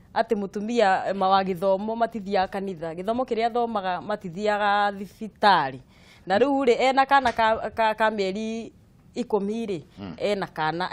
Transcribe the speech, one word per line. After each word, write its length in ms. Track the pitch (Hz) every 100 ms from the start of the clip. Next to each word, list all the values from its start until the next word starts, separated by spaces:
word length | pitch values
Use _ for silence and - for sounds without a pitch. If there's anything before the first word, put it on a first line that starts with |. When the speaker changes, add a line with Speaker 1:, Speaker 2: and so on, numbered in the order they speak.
| -
Speaker 1:
atĩ 220 | - 226 214
mũtumia, 720 | 196 208 208 240 202 185 135
eh, 60 | 196
ma-, 140 | 190
wa 140 | 196
gĩthomo 520 | 190 180 196 190 214 226
matithiaga 520 | 226 233 190 196 190
kanitha. 460 | 202 196 175 165
Gĩthomo 300 | 160 185 233
kĩrĩa 220 | 262 220 233
athomaga 560 | 233 233 220 185 180
matithiaga 920 | 190 208 190 165 208 208 208 202 202
thibitarĩ. 880 | 196 196 - 220 - 208 180 135 135 - - - - -
Na 140 | 196
rĩu 260 | 269 269 269
rĩ, 100 | 226
ena 240 | 254 269 269
kana 260 | 277 254
ka, 380 | 226 220 226 220
ka, 240 | - 220 214
ka 140 | 220
mĩeri 600 | 220 190 190 220 226 220 - _ _ - -
ikũmi 500 | 240 208 202 226 226
rĩ, 160 | 175 - -
Speaker 2:
Mm. 140 | 101 -
Speaker 1:
ena 300 | 190 202 175
kana, 420 | - 156 165 180